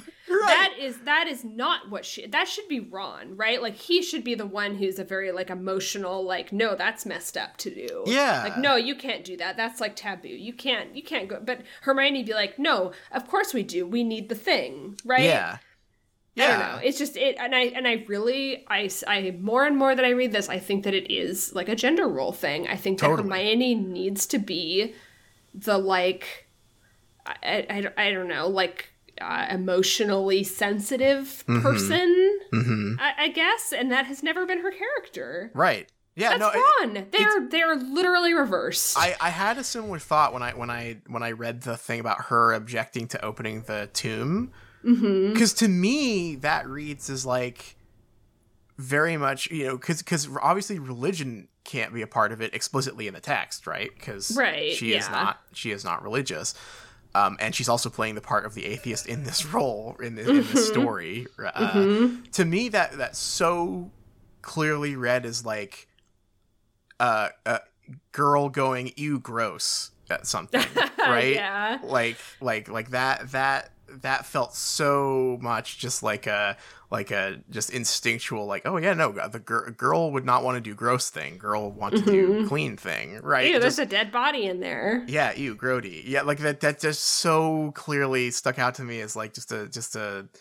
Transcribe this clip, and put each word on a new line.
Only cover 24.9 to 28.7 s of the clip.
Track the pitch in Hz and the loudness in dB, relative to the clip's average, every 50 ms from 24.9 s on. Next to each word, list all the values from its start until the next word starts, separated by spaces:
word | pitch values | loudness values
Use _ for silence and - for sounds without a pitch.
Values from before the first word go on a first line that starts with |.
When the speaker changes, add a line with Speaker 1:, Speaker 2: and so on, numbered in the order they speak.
| - - - - - _ _ _ _ _ _ _ - | -4 -12 -20 -20 -20 _ _ _ _ _ _ _ -16
Speaker 2:
the, | 196 202 220 202 196 | -6 0 2 2 2
like, | 196 190 190 180 180 185 190 185 - - - - - _ _ _ _ _ _ _ _ _ _ _ _ _ _ _ _ | 2 2 2 4 4 2 0 -2 -6 -14 -14 -16 -18 _ _ _ _ _ _ _ _ _ _ _ _ _ _ _ _
I, | - - - - - 190 214 - - 208 202 196 - - | -10 -10 -6 -4 -2 -2 -2 -2 -2 -4 -4 -4 -2 0
I, | - 208 202 | 0 2 2
I | |
don't | 202 185 185 | 2 0 -2
know, | 175 160 135 160 | -2 -2 0 0
like, | 180 196 190 185 175 | 2 2 2 2 0